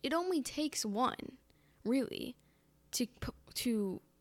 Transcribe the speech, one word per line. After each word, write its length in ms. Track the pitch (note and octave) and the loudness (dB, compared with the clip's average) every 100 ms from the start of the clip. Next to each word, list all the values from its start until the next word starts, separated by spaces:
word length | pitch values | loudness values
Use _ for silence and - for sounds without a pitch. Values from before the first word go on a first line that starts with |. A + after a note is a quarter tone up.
It 100 | C#4 | 0
only 280 | E4 F4+ E4+ | 2 2 0
takes 420 | B3 - D4+ - | 0 -2 -2 0
one, 540 | G#3+ G3+ B3+ - - - _ _ _ _ | -2 2 2 0 -10 -14 _ _ _ _
really, 500 | G#3 C4+ A#3+ - B3+ - _ _ _ _ - | 0 2 2 -4 -8 -10 _ _ _ _ -8
to 140 | - A#3 | -4 -4
p-, 260 | - - - - | -4 -10 -10 -10
to 460 | - B3 A3 G3 F#3 - _ | -2 2 2 2 -2 -10 _